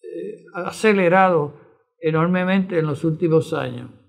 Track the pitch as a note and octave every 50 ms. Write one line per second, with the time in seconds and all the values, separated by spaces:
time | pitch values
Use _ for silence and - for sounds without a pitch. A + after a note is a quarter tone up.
0 | - - - E3+ F3+ G3+ - - - - - F3 F3+ - - - - A3 G#3+ G3
1 | F#3 E3+ F3 F#3+ F#3+ F#3 F3+ D#3+ D3 C#3+ - - - _ _ _ _ _ _ _
2 | E3+ D#3+ D#3 D#3+ E3 F3 F3+ F3+ F3+ F3+ F#3+ G3 F#3+ F#3+ F#3 E3+ D#3+ D3+ C#3+ C#3
3 | - E3 D#3 D#3 F3+ E3 D#3+ D#3+ D#3+ E3 E3 D3 C3+ B2+ B2 A#2+ B2 B2 - -
4 | _